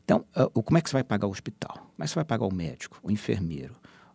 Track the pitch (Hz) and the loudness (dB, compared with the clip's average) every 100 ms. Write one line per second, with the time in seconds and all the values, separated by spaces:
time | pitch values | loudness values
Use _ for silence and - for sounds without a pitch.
0 | - 240 - - 127 - - 160 - 135 | 2 2 2 2 2 2 4 4 4 0
1 | - 104 101 95 - - - - - - | 0 0 0 -4 -8 -8 -10 -12 -16 -8
2 | 151 165 156 113 104 92 80 - - - | -4 -2 0 0 0 -2 -4 -8 -14 -10
3 | - 104 - 101 82 73 - - - - | -4 -2 0 -2 -2 -6 -10 -16 -20 -20
4 | - | -20